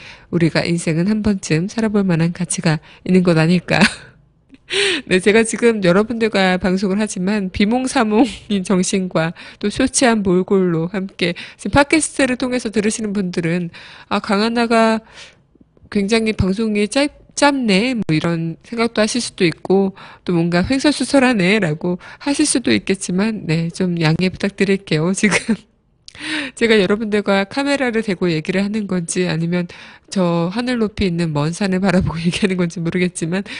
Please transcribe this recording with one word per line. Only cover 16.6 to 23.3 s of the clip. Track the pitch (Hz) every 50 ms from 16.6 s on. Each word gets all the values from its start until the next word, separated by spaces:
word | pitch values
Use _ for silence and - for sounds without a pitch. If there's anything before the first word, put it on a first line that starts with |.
| 226 220 208 208 208 208
짧-, | - 269 285 294 - - - _ _
짧네", | - 285 285 285 269 247 214 190 185 226 262 262
뭐 | 226 - -
이런 | 156 156 - 170 170 165 165 165 160 - -
생각도 | - 233 226 226 233 - 214
하실 | 214 220 - 240
수도 | 226 - - - 196
있고, | 165 151 - _ - 180 196 196 190 190 - - - - - _
또 | - 180
뭔가 | 165 170 175 170 175
"횡설수설하네"라고 | 185 - 262 277 - 302 285 - 262 - - 277 254 254 254 202 175 180 208 220 196 156 151 160 - 180 180 180 - - - -
하실 | - 285 285 - 302
수도 | 285 - 277 240 254
있겠지만, | 226 202 - - 196 190 - - 180 185 202 226